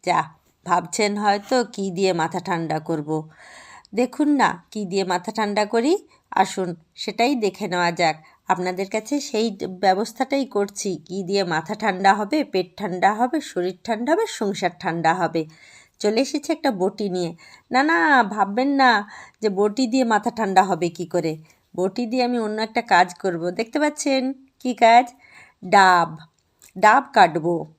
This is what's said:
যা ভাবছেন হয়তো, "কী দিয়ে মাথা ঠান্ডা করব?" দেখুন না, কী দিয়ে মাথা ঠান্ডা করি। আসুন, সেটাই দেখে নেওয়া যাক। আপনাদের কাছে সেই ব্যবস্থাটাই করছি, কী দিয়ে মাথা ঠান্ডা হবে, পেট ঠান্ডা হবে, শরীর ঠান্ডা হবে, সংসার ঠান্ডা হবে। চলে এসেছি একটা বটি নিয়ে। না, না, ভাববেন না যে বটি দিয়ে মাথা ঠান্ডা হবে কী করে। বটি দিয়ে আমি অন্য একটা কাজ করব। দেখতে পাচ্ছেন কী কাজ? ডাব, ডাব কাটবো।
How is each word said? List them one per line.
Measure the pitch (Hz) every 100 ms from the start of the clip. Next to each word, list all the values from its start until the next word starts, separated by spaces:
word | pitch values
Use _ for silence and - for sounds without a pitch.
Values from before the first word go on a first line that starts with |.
| -
যা | 165 156 _ _ _
ভাবছেন | 180 175 170 - 208 208
হয়তো, | 208 202 202 262
"কী | 240 - 196
দিয়ে | 175 190
মাথা | 170 160 175
ঠান্ডা | 180 170 165 156
করব?" | 156 160 147 156 156 _ - - - - _
দেখুন | 202 254 - 294
না, | 285 202 175 _
কী | 214
দিয়ে | 196 196
মাথা | 185 180 202
ঠান্ডা | 220 208 202
করি। | 208 233 254 392 - _ _
আসুন, | - 190 - 180 170 _
সেটাই | - - 208 240
দেখে | 269 208 185 202
নেওয়া | 180 175
যাক। | 170 165 156 _ _ -
আপনাদের | 180 180 180 190
কাছে | 220 220 285
সেই | 277 214 226 196 147
ব্যবস্থাটাই | 180 196 190 226 - 269 277
করছি, | 262 208 202 - 202 165 -
কী | 190
দিয়ে | 175 196
মাথা | 180 160 160
ঠান্ডা | 208 220 185 196
হবে, | 202 202 302
পেট | - 190 180 -
ঠান্ডা | 196 180 190
হবে, | 214 247 311
শরীর | - - 180 185
ঠান্ডা | - 214 240
হবে, | 349 440
সংসার | - 208 185 180 170
ঠান্ডা | 185 170 160
হবে। | 180 170 165 156 - - - _ _
চলে | 208 220
এসেছি | 269 294 294
একটা | 311 285
বটি | 196 190 208 202
নিয়ে। | 180 170 165 - - _
না, | 254
না, | 302 339 320 269
ভাববেন | 208 214 196 208 269
না | 277 254 214 208 - - _
যে | 214
বটি | 190 208 208 254
দিয়ে | 262
মাথা | 233 208 233
ঠান্ডা | 226 208 185
হবে | 190 170 170
কী | 165 170
করে। | 180 165 156 156 _ _ 175
বটি | 185 190 233
দিয়ে | 254
আমি | 240 240
অন্য | 214 214
একটা | 220 233
কাজ | 226 185 180
করব। | - 196 165 175
দেখতে | 180 226 294
পাচ্ছেন | 302 302 285 269 262 269 _ _
কী | 254
কাজ? | 240 226 233 254 _ _ - - _
ডাব, | 185 202 190 180 165 160 - _ _ _ - 190
ডাব | 214 247 254
কাটবো। | 226 175 156 160 170 156